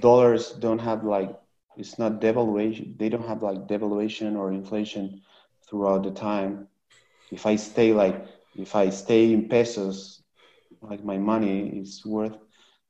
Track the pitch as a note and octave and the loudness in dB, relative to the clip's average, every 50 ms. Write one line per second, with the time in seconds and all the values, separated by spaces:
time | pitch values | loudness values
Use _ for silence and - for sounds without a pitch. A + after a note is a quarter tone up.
0 | B2 A#2+ A#2+ B2 B2 A#2+ A#2 A2 - - - - A#2 A2+ A2+ A2+ A2+ A#2 A2 A2 | 6 8 8 8 8 8 6 4 0 -6 -8 -4 -2 -2 -2 0 -2 -2 -4 -2
1 | A2 G#2+ G#2 G2 F#2+ F#2+ - - _ _ _ _ _ _ _ - G2+ - - - | 0 0 0 0 0 -2 -6 -12 _ _ _ _ _ _ _ -16 -16 -12 -6 -4
2 | A#2 A2 A2 G#2 A2+ A2 A2+ B2 A#2 A2 G#2 G#2 G#2+ A2 A2 A2 - - - - | -2 -2 0 2 2 2 2 2 2 2 2 0 0 0 -2 -4 -10 -12 -8 -4
3 | G#2+ A2 A#2 A#2 G#2+ A2 G#2+ A2 A2+ G2+ F#2+ F#2+ G2 - G#2 G#2 G#2+ G#2 G#2 G#2 | -2 -2 -2 -2 -4 -6 -6 -4 -4 -4 -4 -6 -6 -6 -4 -4 -2 -2 -2 -2
4 | G#2+ G#2+ G#2+ - G#2+ G#2 G#2 G#2 G2 F#2+ F#2+ G2 F#2+ - A2 G#2 G#2 G#2 - G#2+ | -2 -4 -4 -6 -6 -4 -4 -4 -4 -4 -4 -6 -6 -6 -4 -4 -4 -4 -6 -8
5 | G2 F#2+ G2 G2 - _ _ _ _ _ _ _ _ _ G#2+ G2+ G2+ G2 G2 F#2+ | -8 -8 -10 -14 -20 _ _ _ _ _ _ _ _ _ -4 0 2 2 2 2
6 | G2 G2 G2 - A2 G#2 G#2 G2+ G2 G2 G2+ G2+ G2+ - _ _ _ _ _ _ | 0 -4 -6 -6 -6 -4 -4 -2 -4 -4 -6 -8 -12 -18 _ _ _ _ _ _
7 | _ _ _ _ _ _ F#2+ F2+ - G#2+ G#2+ G#2 - - - B2 A#2 A2+ A2 G#2+ | _ _ _ _ _ _ -14 -4 0 0 0 0 -2 -2 0 4 4 6 6 6
8 | G2+ F#2 F2+ - - - - _ _ _ - - F#2+ - - G#2 G2 F#2+ F#2+ - | 4 4 2 -2 -8 -16 -20 _ _ _ -16 -14 -10 -2 0 2 2 2 0 -2
9 | - - A#2 A2+ A2+ A2+ A2+ G#2+ A2 - C3 A#2 A#2 - - G#2 G2 G2 F#2+ - | -2 2 4 6 6 6 4 2 2 2 2 2 2 2 -2 -4 -6 -6 -6 -8
10 | - - - - _ _ _ _ _ _ _ _ _ _ - _ - G#2+ G#2 G2 | -12 -16 -20 -20 _ _ _ _ _ _ _ _ _ _ -20 _ -16 -14 -14 -10
11 | G#2 G#2 G2 F#2+ G2 G#2+ A2 A2+ A2 G2 F#2+ G2 G2+ G#2 - G2+ G2 G2 - - | -8 -6 -4 -2 0 0 2 2 2 0 0 -2 -4 -4 -8 -10 -12 -12 -14 -14
12 | - G#2+ G#2+ G#2+ G#2+ A2 A2 - - _ _ _ _ _ _ _ _ _ | -8 -6 -4 -4 -4 -4 -6 -12 -18 _ _ _ _ _ _ _ _ _